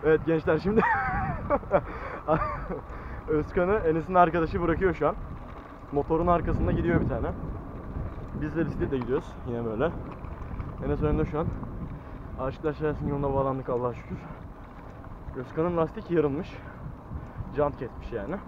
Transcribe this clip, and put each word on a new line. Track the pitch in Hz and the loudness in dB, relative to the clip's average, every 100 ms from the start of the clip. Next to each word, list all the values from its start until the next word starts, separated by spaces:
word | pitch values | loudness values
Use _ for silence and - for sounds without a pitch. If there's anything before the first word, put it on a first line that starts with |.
Evet | 151 156 151 | 6 6 6
gençler, | 160 135 156 | 2 4 4
şimdi | 165 220 | 6 4
<laughs> | 762 855 784 740 - - - 285 - 190 - - - - - 160 - - - 165 - - - - - | 6 4 2 0 0 -2 0 0 4 2 2 -8 -8 -6 2 2 2 -2 -4 -6 -8 -10 -8 -10 0
Özkan'ı | 156 147 190 180 | 0 2 2 4
Enes'in | 214 170 160 151 | 4 4 2 4
arkadaşı | 185 175 170 165 190 | 8 8 6 2 2
bırakıyor | 170 165 185 | 2 4 4
şu | 165 147 | 4 2
an. | - - - - - - - - | 0 -6 -10 -10 -12 -14 -14 -2
Motorun | 143 - 160 175 | -2 2 2 6
arkasında | 170 160 - 185 | 4 4 2 2
gidiyor | 165 165 160 | 2 4 4
bir | - | 4
tane. | 123 156 175 - - - - - - - - - - | 0 -2 -4 -6 -6 -8 -10 -8 -6 -6 -6 -8 -4
Biz | 151 160 | -2 0
de | 147 | 0
bisikletle | 131 - 135 | 0 0 0
gidiyoruz. | 117 139 - - 131 | 2 0 0 -10 -4
Yine | 117 | -2
böyle. | 117 107 156 - - - - - - - - - | -2 2 0 0 -8 -8 -10 -8 -8 -6 -6 -4
Enes | 135 143 | -2 2
önünde | 151 151 | 2 4
şu | 156 147 | 2 0
an. | 175 - - - - - - - - - | -2 -2 -6 -6 -8 -8 -10 -12 -10 -4
Aşıklar | 131 127 156 | -4 0 -2
Şelalesi'nin | 143 151 143 151 | 0 -2 0 0
yoluna | 143 139 | 0 2
bağlandık | 135 135 135 127 | 2 2 0 0
Allah'a | 123 123 | 0 0
şükür. | 117 - 185 - - - - - - - - - - - - | -2 -8 -10 -8 -12 -12 -14 -14 -14 -14 -14 -14 -12 -10 -8
Özkan'ın | 123 - 170 170 | -6 0 0 2
lastik | 160 220 - | 0 -2 0
yarılmış. | 170 151 139 165 - - - - - - - - - - 135 | 2 2 0 -4 -10 -12 -12 -12 -12 -10 -10 -10 -10 -6 0
Jant | 147 131 | 0 0
kesmiş | 123 - - | -8 -8 -6
yani. | 117 101 196 | -6 -4 -6